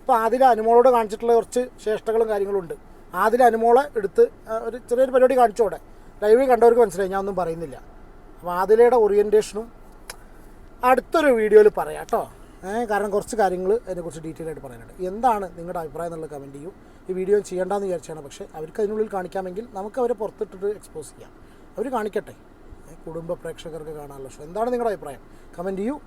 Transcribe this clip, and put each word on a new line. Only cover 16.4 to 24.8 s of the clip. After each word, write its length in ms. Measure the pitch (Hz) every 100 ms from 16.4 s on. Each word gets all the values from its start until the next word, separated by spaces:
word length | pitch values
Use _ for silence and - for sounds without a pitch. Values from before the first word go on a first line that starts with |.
| 139 139
ചെയ്യൂ. 120 | 156 - - - -
ഈ 40 | 185
വീഡിയോ 200 | 185 208 196
ചെയ്യേണ്ടെന്ന് 380 | 185 185 202 202
വിചാരിച്ചാണ്, 320 | 175 - 156 139
പക്ഷേ 180 | - - 165
അവർക്ക് 220 | 156 -
അതിനുള്ളിൽ 260 | 208 214 214
കാണിക്കാമെങ്കിൽ 500 | 196 180 196 185 180 233 190
നമുക്ക് 200 | 202 214
അവരെ 120 | 240 240
പുറത്തിട്ടിട്ട് 480 | 214 - 202 190 202 208
എക്സ്പോസ് 320 | - 160 143
ചെയ്യാം, 180 | - - - - - - -
അവർ 120 | 233 254
കാണിക്കട്ടെ. 380 | 214 208 151 120 - - - - -
ഏ, 40 | 165 -
കുടുംബ 260 | 160 165 175
പ്രേക്ഷകർക്ക് 520 | 165 160 170 156 151 151
കാണാനുള്ള 320 | 147 139 131 -
ഷോ. 60 | 151
എന്താണ് 200 | 185 233
നിങ്ങളുടെ 200 | 247